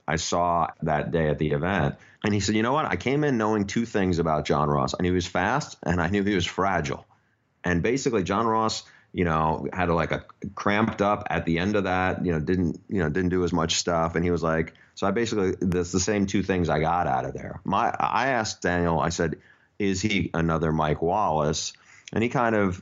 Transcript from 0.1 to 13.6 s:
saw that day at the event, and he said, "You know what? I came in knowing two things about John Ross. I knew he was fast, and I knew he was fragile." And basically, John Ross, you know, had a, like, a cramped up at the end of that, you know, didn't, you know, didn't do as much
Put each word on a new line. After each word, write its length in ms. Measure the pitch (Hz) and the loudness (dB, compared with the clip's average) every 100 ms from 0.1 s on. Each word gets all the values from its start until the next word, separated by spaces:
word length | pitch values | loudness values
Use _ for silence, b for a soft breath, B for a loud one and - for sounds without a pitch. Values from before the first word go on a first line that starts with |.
| 80 | -4
saw 560 | - 90 87 85 80 - | 0 0 2 0 -2 -2
that 300 | 80 76 - | -2 -2 0
day 180 | 82 78 | 0 0
at 80 | 73 | 0
the 140 | 76 | 0
event, 460 | 71 85 98 71 - B B | 0 0 0 0 -4 B B
and 100 | 107 | -2
he 60 | 104 | 0
said, 160 | 98 107 | 0 0
"You 80 | |
know 100 | 117 | 0
what? 120 | 147 151 | 0 -2
I 100 | 90 | -2
came 280 | 120 143 | 0 0
in 140 | 147 120 | 2 2
knowing 300 | 107 110 98 | 2 0 0
two 180 | 117 113 | -2 -2
things 320 | 107 92 82 | 0 2 2
about 280 | 82 76 76 | 2 0 0
John 240 | 76 73 | 0 2
Ross. 260 | 73 65 - | 2 0 -2
I 40 | |
knew 80 | 90 | 0
he 40 | 90 | 0
was 120 | 87 | -2
fast, 500 | 90 95 139 - - | 0 0 0 -4 -6
and 180 | - 87 | -2 0
I 80 | 82 | 0
knew 140 | 101 | 0
he 100 | 98 | 0
was 140 | 98 82 | 0 -2
fragile." 580 | - 95 87 73 - - b b b _ _ | -2 0 0 -2 -6 -12 b b b _ _
And 200 | 87 87 | -2 0
basically, 400 | 104 135 135 110 | 0 0 0 0
John 240 | 87 98 113 | 0 0 2
Ross, 380 | 110 110 - B B B | 2 0 -2 B B B
you 100 | 92 | -2
know, 440 | 87 80 80 76 69 | 0 2 2 0 -4
had 180 | 90 87 | -2 0
a, 40 | |
like, 180 | 82 76 | 2 0
a 140 | 69 - - - - | -4 -6 -14 -12 -4
cramped 480 | 101 104 110 107 | 0 2 2 2
up 240 | 101 101 - | 2 0 -2
at 160 | 85 82 | -2 0
the 140 | 82 | 0
end 160 | 95 104 | 0 0
of 80 | |
that, 420 | 95 92 92 - 90 | 0 0 0 0 0
you 60 | |
know, 80 | 80 | 0
didn't, 420 | 73 92 85 - - | 0 0 0 -2 -4
you 140 | 101 | -2
know, 60 | 78 | 0
didn't 200 | 92 90 | 0 0
do 140 | 90 | 0
as 100 | 87 | 2
much 220 | 85 | 0